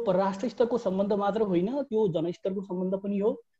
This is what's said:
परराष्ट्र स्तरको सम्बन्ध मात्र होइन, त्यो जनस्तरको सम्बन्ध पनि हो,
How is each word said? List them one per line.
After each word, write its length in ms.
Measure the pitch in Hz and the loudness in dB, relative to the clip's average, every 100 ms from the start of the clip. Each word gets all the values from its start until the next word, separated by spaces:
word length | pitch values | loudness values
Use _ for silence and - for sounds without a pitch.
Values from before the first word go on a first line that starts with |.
| 202 | 4
परराष्ट्र 420 | 180 196 196 240 | 2 2 0 -4
स्तरको 300 | - 233 247 | 0 2 2
सम्बन्ध 340 | 185 190 202 | 0 0 0
मात्र 300 | 202 202 214 | 2 2 0
होइन, 260 | 214 175 202 285 | 2 2 0 -2
त्यो 260 | - 220 208 | -2 0 2
जनस्तरको 480 | 160 175 175 190 196 | 0 -2 -4 -4 -4
सम्बन्ध 320 | 196 180 185 196 | -6 -4 -2 -2
पनि 160 | 202 202 | -2 0
हो, 120 | 214 277 - | 0 -2 -10